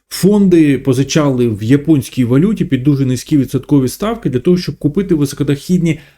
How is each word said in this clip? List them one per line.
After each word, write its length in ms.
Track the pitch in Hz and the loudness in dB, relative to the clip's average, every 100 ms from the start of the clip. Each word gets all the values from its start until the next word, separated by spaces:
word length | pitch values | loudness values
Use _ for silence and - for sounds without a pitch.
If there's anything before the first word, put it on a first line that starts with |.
| _ | _
Фонди 680 | - 180 208 190 170 147 131 | -2 2 4 4 4 4 2
позичали 680 | 135 127 135 160 147 127 120 | 0 0 0 0 0 0 -2
в 160 | 104 | -2
японській 600 | 110 143 143 147 - - 117 | 0 2 2 0 0 -2 0
валюті 400 | 135 196 202 165 | 2 2 0 -2
під 180 | 127 | -2
дуже 220 | 135 139 127 | 0 0 0
низькі 320 | 127 - 151 | -4 0 0
відсоткові 500 | 123 131 - 143 127 | 0 -4 0 0 0
ставки 420 | - 208 233 151 | -4 -6 -4 -4
для 100 | 123 | -2
того, 180 | 180 180 | 0 0
щоб 200 | 180 - | -2 -4
купити 380 | 147 175 185 160 | -4 -2 -2 -2
високодохідні 840 | 139 - 139 143 - 180 165 156 - | -2 -4 -4 -4 -2 0 0 -4 -10